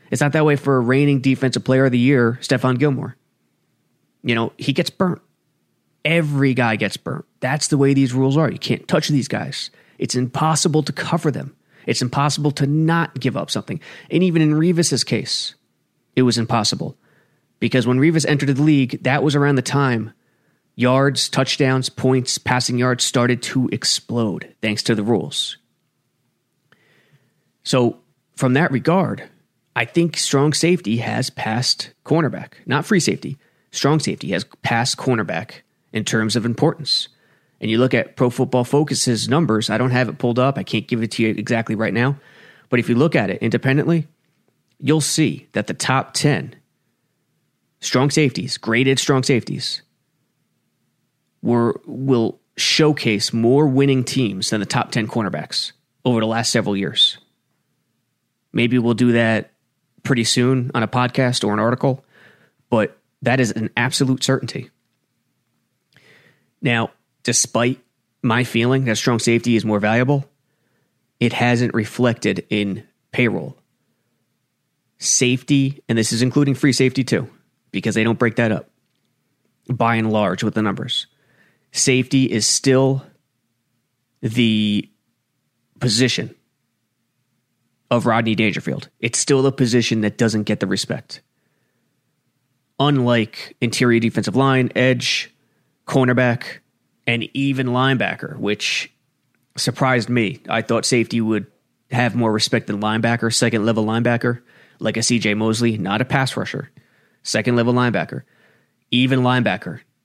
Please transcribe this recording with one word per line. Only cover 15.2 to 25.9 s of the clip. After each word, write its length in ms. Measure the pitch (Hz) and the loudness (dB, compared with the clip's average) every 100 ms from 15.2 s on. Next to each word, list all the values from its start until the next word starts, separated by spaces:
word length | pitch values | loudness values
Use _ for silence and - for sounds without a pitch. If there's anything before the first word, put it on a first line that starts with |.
| - - - - _ _ _ _ _ - | -4 -6 -8 -14 _ _ _ _ _ 0
it 80 | |
was 160 | 127 113 | 2 2
impossible. 580 | 113 123 104 - 80 - _ _ _ _ _ _ | 0 0 0 -4 -8 -12 _ _ _ _ _ _
Because 260 | 117 135 120 | -2 0 2
when 140 | 127 | 4
Revis 260 | 151 160 135 | 4 2 2
entered 300 | 147 139 135 | 2 2 2
the 80 | |
league, 400 | 151 147 127 - | 4 4 2 -2
that 180 | 127 139 | -2 0
was 140 | 139 143 | 2 2
around 200 | 143 135 | 2 2
the 60 | |
time 520 | 123 139 139 117 107 - _ _ _ _ _ - | 0 0 0 0 -4 -12 _ _ _ _ _ -2
yards, 540 | 123 131 139 131 - | 2 4 2 0 -2
touchdowns, 600 | - 180 - 135 131 123 | 0 -2 0 2 0 -2
points, 500 | - 131 131 123 - | -2 0 0 0 -6
passing 400 | - 123 - 123 | -2 -2 0 0
yards 240 | 127 120 | 0 0
started 400 | - 131 120 123 | -2 0 0 0
to 260 | - 131 127 | -2 -2 -2
explode 840 | - - - - 120 110 85 - _ | -2 -4 -4 -4 -4 -2 -4 -10 _
thanks 200 | 110 104 | -4 -2
to 140 | - 110 | -2 0
the 80 | |
rules. 540 | 104 107 76 - - - _ _ _ | 0 0 -2 -6 -6 -10 _ _ _